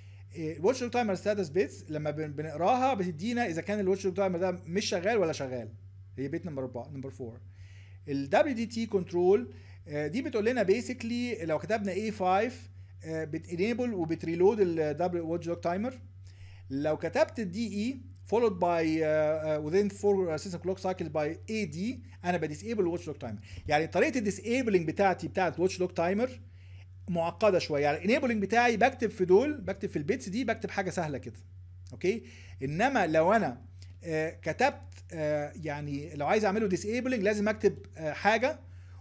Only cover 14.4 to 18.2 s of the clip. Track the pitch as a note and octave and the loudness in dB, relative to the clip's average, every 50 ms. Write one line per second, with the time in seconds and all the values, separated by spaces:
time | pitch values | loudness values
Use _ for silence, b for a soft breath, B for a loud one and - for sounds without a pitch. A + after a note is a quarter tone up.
14.4 | F3+ G3+ A#3 G#3 G3 F3 E3 D#3+ D#3 D3+ D3 D3 F3 F3+ F3 F3 E3 D#3+ E3+ F3 | 6 6 6 6 4 2 2 2 0 0 0 0 0 0 0 -2 -4 -4 -4 -4
15.4 | D#3+ E3 E3+ E3+ - E3+ F3 G3 G#3+ C4 C4 - - - - B B B B B | -4 -4 -6 -4 -2 -2 -2 -2 -2 -4 -6 -8 -14 -18 -20 B B B B B
16.4 | B B B B B - C3+ C#3 D3 D3+ D#3 D3 - D#3+ E3 C4 D#4+ D#4 - B3 | B B B B B -8 -4 -2 0 0 0 0 -2 0 2 2 2 2 0 -4
17.4 | A3 F3+ E3+ G#3+ A#3 A3 - G3+ G#3+ B3 C4+ - - - - - | -6 -4 -4 -4 -4 -2 -2 -2 -2 -2 -4 -6 -10 -16 -18 -18